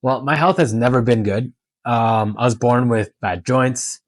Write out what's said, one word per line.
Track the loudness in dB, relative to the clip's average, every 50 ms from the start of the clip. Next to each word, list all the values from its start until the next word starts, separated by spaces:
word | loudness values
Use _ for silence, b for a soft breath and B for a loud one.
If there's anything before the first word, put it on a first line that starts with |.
Well, | -2 -2 -4 -2
my | -2 -2 -2
health | 0 2 2 2 2
has | 0 0
never | 0 0 0 2 2 2
been | 2 2 2 2
good. | 2 0 -2 -2 -4 -6 -10 _ _ _ _ _ _
Um, | -2 0 0 2 2 2 0 0 -2 -2 0
I | 0
was | 0 0
born | 0 0 2 2 2 2 2
with | 2 0 -2 -4 _ _
bad | -6 -6 -4 -4 -4
joints | -2 0 0 2 0 -2 -4 -8 -10 -12 -14 _